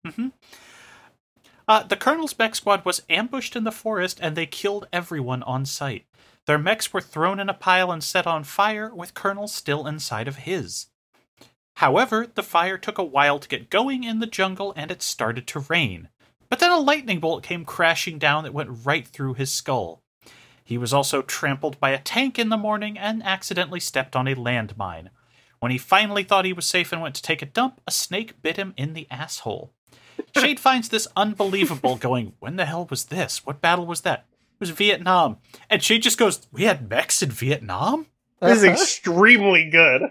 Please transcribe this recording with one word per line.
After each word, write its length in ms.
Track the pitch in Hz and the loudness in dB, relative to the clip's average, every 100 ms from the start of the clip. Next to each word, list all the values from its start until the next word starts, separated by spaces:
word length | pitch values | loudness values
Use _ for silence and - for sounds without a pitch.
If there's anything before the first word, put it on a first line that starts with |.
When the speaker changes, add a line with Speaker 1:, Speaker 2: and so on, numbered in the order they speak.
| 170 | -12
Speaker 1:
Mm-hmm. 220 | 156 254 _ _ - - - - - - _ _ _ _ _ - | -6 -6 _ _ -20 -20 -20 -20 -20 -20 _ _ _ _ _ 4
Uh, 160 | 214 | 4
the 120 | - 196 | 4 0
Colonel's 420 | - 320 311 - | 2 2 -2 0
mech 160 | 226 | -2
squad 300 | - - 196 | 0 2 2
was 180 | 180 - - | 2 -4 0
ambushed 480 | 165 233 269 247 247 | 0 0 -6 -6 -4
in 80 | |
the 80 | 220 | -4
forest, 460 | 220 220 208 180 - | -4 -4 -2 -4 -4
and 160 | 165 156 | -6 -4
they 80 | |
killed 420 | 160 - 202 202 - | -6 -4 -4 -4 -6
everyone 500 | 175 175 156 127 127 | -8 -6 -6 -4 -6
on 200 | 120 127 | -4 -6
sight. 400 | 139 - 143 107 _ _ _ _ - | -4 -6 -8 -8 _ _ _ _ 0
Their 120 | 151 | 0
mechs 340 | 156 220 - | 2 -2 -2
were 80 | - | -6
thrown 400 | - 156 170 196 | -8 -2 -2 0
in 80 | 196 | -6
a 60 | |
pile 360 | 196 - 185 180 | -4 2 2 2
and 140 | 170 | -2
set 220 | 147 190 170 | -2 -2 0
on 180 | 160 | -2
fire, 500 | 143 - 202 214 220 | -4 0 0 0 -8
with 200 | 175 175 | -12 -16
Colonel 340 | - 196 202 208 | -4 -4 -4 -8
still 380 | - - 147 143 | -8 -4 -4 -4
inside 420 | 151 139 110 123 | -8 -6 -6 -6
of 80 | 135 | -8
his. 520 | 151 185 95 - - _ _ _ _ _ - _ _ - | -6 -6 -6 -10 -12 _ _ _ _ _ -20 _ _ 0
However, 500 | 147 151 254 220 233 | 4 4 2 0 -2
the 160 | - | -6
fire 340 | 185 170 180 190 | 0 2 2 -4
took 220 | - 202 | -6 -4
a 40 | |
while 360 | 175 135 143 143 | -2 4 4 2
to 100 | 143 | -2
get 220 | 131 127 | -8 -2
going 340 | 190 262 262 | 0 0 -2
in 160 | 233 220 | -4 -4
the 60 | 233 | -4
jungle, 480 | - 190 185 196 156 | -2 -2 -2 -8 -8
and 140 | 151 | -10
it 100 | - | -8
started 460 | - - 113 120 - | -8 -2 -2 -2 -8
to 140 | 151 | -10
rain. 500 | 139 170 135 87 82 _ _ _ _ | -2 0 0 -4 -16 _ _ _ _
But 80 | - | 2
then 120 | 349 | 4
a 80 | 349 | 4
lightning 400 | 277 302 254 180 | 4 2 0 -2
bolt 240 | 160 160 | -2 -4
came 200 | - 175 | -6 -10
crashing 540 | 156 - 170 165 - 156 | -8 2 2 4 -2 0
down 260 | 151 151 | 2 2
that 80 | 156 | -2
went 320 | 143 143 117 | -8 -8 -6
right 240 | 123 156 123 | -2 -2 -2
through 260 | - 135 | -6 -6
his 160 | 127 135 | -4 -4
skull. 520 | - - 131 87 82 _ _ - - - _ | -4 -2 -2 -2 -10 _ _ -20 -20 -20 _
He 140 | _ 120 | _ -4
was 160 | 120 | 0
also 300 | 139 139 139 | 0 2 -2
trampled 580 | - - 147 139 156 131 | -2 -4 -2 -2 -4 -2
by 100 | 135 | -2
a 80 | 135 | 0
tank 360 | - 233 269 254 | -2 -2 -2 -2
in 120 | 226 | -2
the 80 | 220 | 0
morning 400 | 208 214 214 208 | -2 -4 -6 -6
and 240 | 202 220 | -6 -4
accidentally 580 | 202 190 - 180 170 175 | -4 -4 -4 -4 -4 -4
stepped 340 | - - 131 | -4 -2 0
on 140 | 127 131 | -2 0
a 60 | |
landmine. 720 | 131 120 123 110 104 98 82 82 _ _ _ _ _ | -2 -2 -2 -4 -8 -8 -8 -16 _ _ _ _ _
When 60 | 120 | -2
he 60 | 127 | -2
finally 460 | - 190 214 202 | 4 4 4 0
thought 200 | 190 196 | 2 2
he 80 | 190 | 2
was 140 | 180 - | -2 -2
safe 260 | 180 170 | 0 -2
and 80 | 170 | -4
went 140 | 160 | -6
to 80 | 139 | -8
take 180 | - 160 | -4 -4
a 60 | 139 | -2
dump, 340 | - 254 - - | -2 -2 -2 -6
a 40 | |
snake 520 | - - 185 220 - | -4 -4 -6 -6 -6
bit 160 | 160 170 | -6 -4
him 160 | 190 - | -8 -6
in 160 | 143 | -6
the 140 | 160 151 | -6 -14
asshole. 640 | 120 151 - - 98 - _ _ - | -12 -10 -8 -8 -8 -10 _ _ -20
Speaker 2:
<laughs> 320 | _ - - 294 | _ -14 -2 2
Speaker 1:
Shade 240 | 277 285 | 2 4
finds 300 | 262 262 220 | 2 2 0
this 180 | 220 - - | -4 -2 0
unbelievable, 800 | 214 202 202 196 170 147 131 123 | 0 0 0 2 0 0 -2 0
going, 380 | 127 127 113 - | 0 0 -2 -10
"When 180 | 120 180 | -10 -4
the 100 | 156 | -4
hell 180 | 165 175 | -4 -6
was 160 | 135 - | -8 -6
this? 400 | 170 151 - - | -4 -4 -6 -8
What 160 | 143 | -2
battle 240 | 170 175 170 | 2 2 0
was 160 | 170 | -4
that?" 240 | 185 127 _ _ _ _ | -2 -4 _ _ _ _
"It 40 | |
was 80 | 175 | -8
Vietnam." 720 | 160 208 196 175 185 151 98 _ - - | 2 2 4 4 4 4 0 _ -20 -2
And 120 | 214 | 0
Shade 200 | - 220 | 4 4
just 160 | 226 - | 4 4
goes, 280 | 220 - - | 2 2 -10
"We 120 | 120 | 0
had 260 | 208 156 110 | 2 2 0
mechs 320 | 113 - - | -2 0 0
in 80 | 156 | 0
Vietnam?" 800 | 110 123 143 107 92 160 302 311 _ _ _ | -2 -2 -2 -4 -2 0 -2 -4 _ _ _
Speaker 2:
This 160 | - 233 | 4 8
is 60 | |
Speaker 3:
Uh-huh. 80 | 196 | 8
Speaker 2:
extremely 960 | 196 381 - - 170 214 240 196 175 160 | 6 2 0 0 6 8 8 8 4 4
good. 320 | 165 160 131 - | 6 6 6 0